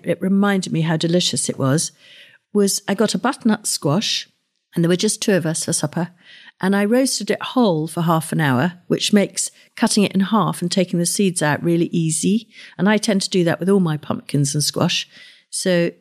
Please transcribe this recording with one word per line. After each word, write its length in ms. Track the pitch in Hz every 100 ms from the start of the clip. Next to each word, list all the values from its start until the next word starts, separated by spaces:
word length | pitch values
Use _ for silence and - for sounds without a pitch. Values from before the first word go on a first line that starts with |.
it 160 | 175 170
reminded 500 | 190 196 202 196 -
me 100 | 160
how 140 | 160 160
delicious 520 | 165 175 - 185 -
it 100 | -
was, 320 | 135 147 - _ - - - _ _
was 300 | 208 196 - -
I 80 |
got 200 | 196 208
a 40 | 185
butternut 480 | 240 - 233 214 -
squash, 640 | - 156 160 - - - _ _ _ _
and 100 | -
there 40 | 170
were 80 | 180
just 260 | 214 -
two 100 | -
of 140 | 185 170
us 180 | 160
for 80 | -
supper, 380 | 175 151 - 175 _ - - - -
and 160 | 185 196
I 80 |
roasted 460 | 202 247 269 - 208
it 120 | 208
whole 440 | - 262 226 156 160
for 140 | -
half 300 | 170 160 -
an 80 | 165
hour, 340 | 147 127 175 180 -
which 260 | - -
makes 380 | 208 196 - - _ _
cutting 300 | - 226 -
it 80 | 196
in 80 | 190
half 420 | 190 214 156 165
and 80 | 175
taking 280 | 196 180 170
the 80 | 170
seeds 360 | - 196 180
out 200 | 151 143
really 240 | 170 170 165
easy. 600 | 175 160 156 180 214 - - - -
And 100 | 190
I 80 | 214
tend 260 | 220 196
to 80 | -
do 140 | 190
that 160 | 170 -
with 80 | 180
all 120 | 196
my 160 | 170 151
pumpkins 580 | - - - 143 143
and 100 | 147
squash. 440 | 143 - 175 - - - - - -
So 400 | - 190 175 170 -